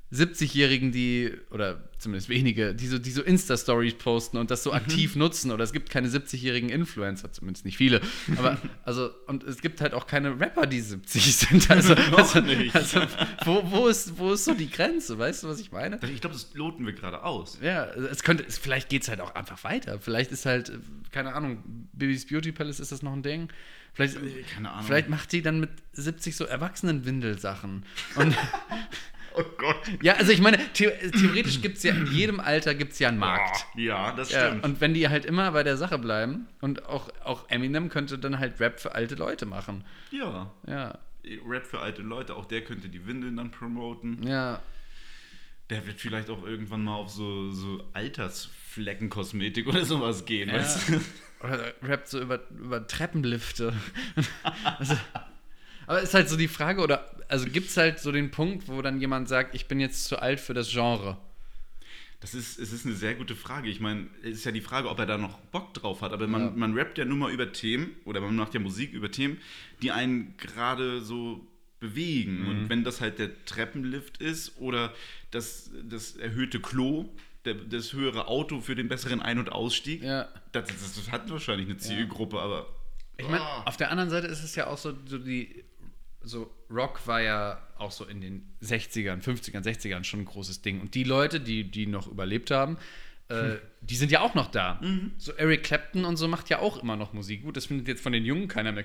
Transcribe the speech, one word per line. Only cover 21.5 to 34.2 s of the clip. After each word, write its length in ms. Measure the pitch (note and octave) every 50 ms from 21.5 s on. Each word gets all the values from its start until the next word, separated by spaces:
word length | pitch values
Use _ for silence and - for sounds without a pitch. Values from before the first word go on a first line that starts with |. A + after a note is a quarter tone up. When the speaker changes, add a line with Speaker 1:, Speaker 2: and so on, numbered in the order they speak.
| A#2+ G2+ - A2+ A2+ A#2 A2+ -
Speaker 1:
Bibis 340 | - C3+ C#3 C3+ C3+ B2+ -
Beauty 260 | - D3 D#3 D#3 D#3+
Palace, 260 | D#3 - D3+ D3 C3+ -
ist 140 | C#3+ -
das 100 | C#3+ C3
noch 100 | D3 C#3
ein 120 | C3+ C#3 C3
Ding? 240 | C#3+ D3+ E3 E3 D#3+ - - - - - - - -
Vielleicht, 240 | - - C#3 C#3 C3+ C3+
Speaker 2:
Äh, 240 | C#3+ C3+ C3+ C3 - - -
keine 160 | G#2 A2 G2+
Ahnung. 160 | - G#2 G#2+
Speaker 1:
vielleicht 220 | A2 C#3 D#3 D3+ D3
macht 240 | D3+ D3 - -
die 100 | - F3
dann 160 | D#3 D#3 D#3+ D#3+
mit 120 | D#3+ D#3 - - - -
siebzig 440 | - D3 C#3+ D#3+ D#3+ - - E3+ D#3
so 80 | - D#3+
Erwachsenenwindelsachen. 1400 | - C3 C3 D#3+ F3+ - - F#3+ F3 D#3 C3+ B2 B2+ C3 C3 A#2+ A2 G#2 F#2+ - G2 G2 G2 G2+ G2 G2 G2 G2 - - - - - -
Und 220 | C#3 D3 D#3+ B2 -
Speaker 2:
<laughs> 60 | C3 - - - - - A3 A3+ A3 - - - - - - - - - - E3+
Oh 60 | D#3+ - - -
Gott. 180 | C3+ D#3 D3 - - A3 F#3+ -
Speaker 1:
ja, 140 | C#3+ F3 G3+
also 180 | - G#3 F#3+
ich 80 | G#3+ E3
meine, 160 | G3 A3 A3 G3 D4+ A3+ -
the-, 140 | - G#3 G#3 G#3 - F3+ F3+
theoretisch 480 | - G3+ F#3+ F3 E3+ A3 A#3+ - - B2+
gibt's 220 | G#3 G3 - -
ja, 100 | - E3+ -
in 120 | E3 D3+
jedem 340 | C#3 C3+ D#3+ G3+ G#3+ G3+ F#3+
Alter 340 | - C#3+ D3+ D#3 - D3+ C#3+
gibt's 240 | C#3 D3 C#3 - -
ja 100 | C3+ A#2+
einen 100 | A#2 G#2
Markt. 480 | G2 F#2 F2+ G2+ G2 F#2 F#2+ G2 - - -
Speaker 2:
Boah, 60 | A2+
ja, 300 | A#2 A2+ G#2 F#2+ G2 A2+
das 200 | B2+ B2